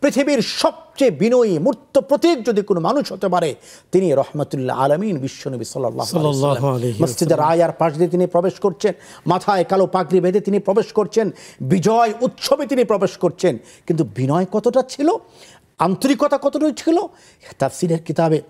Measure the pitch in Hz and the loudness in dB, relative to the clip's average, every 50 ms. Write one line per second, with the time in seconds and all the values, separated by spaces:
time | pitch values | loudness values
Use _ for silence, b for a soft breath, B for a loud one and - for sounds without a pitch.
0 | - 285 - 240 285 285 285 254 208 - - - - 170 - - - - - - | 2 2 2 2 0 2 2 0 0 -2 -4 -2 -2 -2 -2 -2 -20 -20 -2 0
1 | 277 254 180 131 175 226 247 254 240 220 185 151 151 247 277 - - _ _ 277 | 2 2 2 2 0 2 4 2 2 2 0 0 0 0 -2 -2 -8 _ _ 0
2 | - - 277 294 - 330 339 262 214 247 226 196 202 202 202 170 160 170 233 294 | 2 2 0 2 4 2 2 2 0 -2 0 0 0 0 -2 0 0 0 0 0
3 | 262 - 196 185 208 196 175 180 170 156 120 - B B B B B B - 180 | -2 -4 -6 -4 -4 0 0 0 0 -2 -6 -8 B B B B B B 0 0
4 | 190 180 143 135 131 - - 147 143 - - 143 131 127 123 120 131 143 147 160 | 2 4 2 2 0 0 -2 -6 -6 -4 -4 -6 -4 -4 -2 0 2 2 2 0
5 | 202 220 190 143 127 135 - - - 143 135 120 113 - - 135 135 117 113 127 | 0 -4 -4 -4 -6 -8 -10 -8 -10 -10 -8 -8 -10 -10 -8 -6 -6 -4 -4 -4
6 | 127 - - 170 156 151 143 135 135 143 139 127 131 143 131 127 117 123 117 104 | -6 -4 -2 0 0 0 0 0 0 0 0 0 0 -2 -2 0 -2 -2 -2 0
7 | 156 165 120 - 175 156 160 151 151 151 165 170 170 160 156 - 160 170 147 147 | -2 -2 0 -2 0 0 2 2 2 2 2 2 2 0 0 0 -2 -2 0 0
8 | 175 170 156 175 180 175 - 170 175 190 185 - - 202 170 - - 208 180 - | -2 0 2 0 0 2 0 0 0 0 -4 -2 -4 -4 -4 0 -4 -4 -4 -4
9 | B B B B B - 170 185 - - 208 190 175 - 185 190 190 175 - 185 | B B B B B 0 0 0 2 0 0 0 2 0 2 2 2 2 2 -2
10 | 180 143 180 185 170 180 185 208 196 - 196 202 196 - 196 214 208 - - - | -2 2 0 2 2 2 0 0 0 0 -2 -2 0 0 0 0 0 0 0 -2
11 | 208 - - - 226 190 - B B B B B 135 131 135 190 147 202 220 226 | -2 0 0 0 0 0 -4 B B B B B -2 0 0 2 2 2 4 4
12 | 233 226 208 220 240 - - - - - 269 277 302 226 277 247 240 190 220 196 | 2 2 0 -2 -4 -4 -4 -4 -2 0 0 0 0 -2 0 0 2 2 2 0
13 | 196 185 - - - 180 - _ - 180 135 113 B B B B B - 175 156 | 0 -2 -2 -2 -2 -2 -2 _ -2 -2 -2 -2 B B B B B -4 -2 -2
14 | 160 110 101 107 127 131 143 170 190 185 - 214 208 240 233 262 254 262 - - | -2 -4 -2 -4 -2 0 0 0 0 0 -2 -2 -2 0 0 0 -2 -2 -4 -2
15 | 277 311 453 - - B B B B B B B B _ _ _ 156 175 190 - | 0 0 0 0 -4 B B B B B B B B _ _ _ 0 0 0 0
16 | - 262 285 226 311 294 285 277 285 277 269 302 294 311 277 - - - 330 339 | 0 0 0 2 2 0 0 0 -2 -2 -2 0 -2 -2 -2 -2 -2 0 0 0
17 | 403 349 B B B B B B B B B _ - 135 - - - 175 165 160 | 0 -4 B B B B B B B B B _ -4 -4 -2 -4 -2 -2 -2 -2
18 | 160 - 160 - 170 160 156 151 143 - | -4 -6 -2 0 0 2 2 0 -2 -6